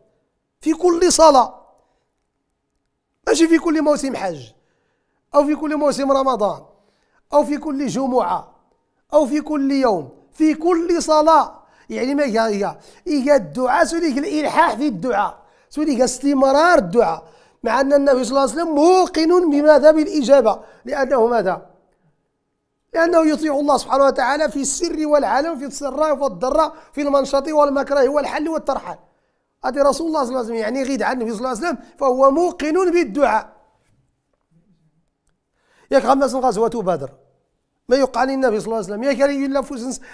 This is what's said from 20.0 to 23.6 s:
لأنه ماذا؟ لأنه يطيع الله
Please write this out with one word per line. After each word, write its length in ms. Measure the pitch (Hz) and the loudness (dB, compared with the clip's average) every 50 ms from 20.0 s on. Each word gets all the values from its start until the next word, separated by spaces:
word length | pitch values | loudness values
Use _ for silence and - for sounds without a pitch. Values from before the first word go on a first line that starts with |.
| 302 392 311 302 254 226 277 277 220 214 185 - - - - _ _ | 0 0 -2 -2 2 4 4 4 4 2 -2 -2 -8 -18 -20 _ _
لأنه 420 | 240 285 277 269 254 277 240 220 | -6 -4 -4 -2 0 2 2 2
ماذا؟ 380 | 240 240 226 180 185 170 156 - - _ _ _ _ _ _ _ _ _ _ _ _ _ _ _ _ _ _ _ _ _ _ _ _ - | 2 2 0 0 -2 -4 -6 -8 -18 _ _ _ _ _ _ _ _ _ _ _ _ _ _ _ _ _ _ _ _ _ _ _ _ -2
لأنه 360 | 330 330 339 349 330 320 311 | 0 0 2 4 4 4 2
يطيع 300 | 302 - 311 302 277 | 0 0 -2 -2 -2
الله 180 | 285 | 0